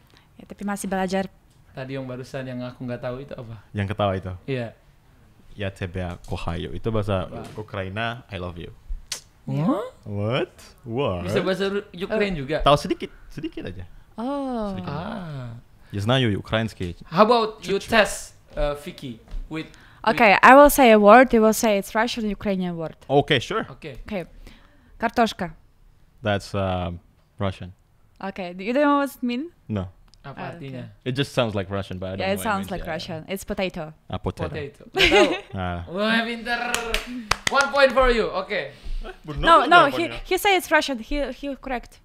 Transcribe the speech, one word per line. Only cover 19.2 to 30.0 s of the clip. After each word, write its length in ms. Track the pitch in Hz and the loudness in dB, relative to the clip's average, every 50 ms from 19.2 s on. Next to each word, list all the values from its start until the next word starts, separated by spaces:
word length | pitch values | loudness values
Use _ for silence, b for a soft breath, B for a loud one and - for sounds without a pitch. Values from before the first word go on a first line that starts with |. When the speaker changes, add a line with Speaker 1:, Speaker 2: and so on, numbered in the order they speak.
| - - - - - - | -14 -10 -10 -10 -8 -8
Speaker 2:
with, 200 | 156 160 156 - | -8 -10 -10 -10
with 40 | b b b b b b b | b b b b b b b
Speaker 1:
Okay, 300 | - 226 226 240 208 190 - - | 2 4 6 8 8 8 10 10
I 120 | 220 254 | 12 12
will 160 | 277 285 285 | 12 12 10
say 200 | - - 269 233 220 | 10 8 8 8 10
a 60 | 214 | 10
word, 340 | 208 202 214 247 262 247 - | 10 12 12 12 10 8 6
you 80 | 226 | 4
will 140 | 220 220 214 | 4 4 4
say 240 | - - 226 208 196 | 2 2 2 2 0
it's 160 | 190 - - | -2 -2 -2
Russian, 320 | 220 220 240 - 247 220 | -2 -2 -2 -2 -4 -4
Ukrainian 500 | 214 202 - - 214 196 185 185 175 170 | -6 -6 -4 -4 -4 -2 -2 -2 -4 -6
word. 200 | 165 160 156 - - - | -8 -8 -10 -12 -14 -6
Speaker 3:
Okay, 320 | - 135 143 139 - 156 - | 2 2 2 4 4 2 0
sure. 260 | - - - 220 226 - | 0 -2 -4 -6 -6 -6
Speaker 2:
Oke. 320 | - - - 156 127 - - | -12 -14 -14 -14 -14 -14 -12
Speaker 1:
Okay. 220 | - 214 185 160 - - - b b b b b b b b b b b - | -8 -8 -8 -8 -10 -14 -20 b b b b b b b b b b b -6
Kartoshka. 560 | - 233 - - 233 214 - - 190 165 160 - _ _ _ _ _ - _ _ - _ _ _ - | -4 -2 2 2 2 2 0 -4 -8 -10 -10 -16 _ _ _ _ _ -20 _ _ -20 _ _ _ -2
Speaker 3:
That's, 300 | 107 101 98 - - - | -2 -2 -2 -2 -4 -4
um, 440 | 101 98 95 90 90 90 87 87 87 - _ _ _ _ _ _ _ | -2 -2 -2 -2 -2 -4 -6 -6 -10 -14 _ _ _ _ _ _ _
Russian. 340 | 101 98 92 - 95 90 90 _ _ _ _ _ _ _ _ _ | -4 -4 -4 -6 -12 -18 -18 _ _ _ _ _ _ _ _ _
Speaker 1:
Okay, 340 | - 190 196 - 185 175 180 | -12 -12 -10 -10 -10 -10 -10
do 120 | 185 190 | -8 -6
you 80 | 214 247 | -2 0
know 260 | 277 294 294 285 285 | 2 4 4 4 2
what 160 | 277 269 - | 0 -2 -6
it 80 | - - | -8 -6
mean? 300 | 240 240 247 302 349 - _ _ - | -4 -4 -4 -6 -10 -12 _ _ -6
Speaker 3:
No. 200 | 107 - 90 92 - _ | -4 -4 -4 -6 -10 _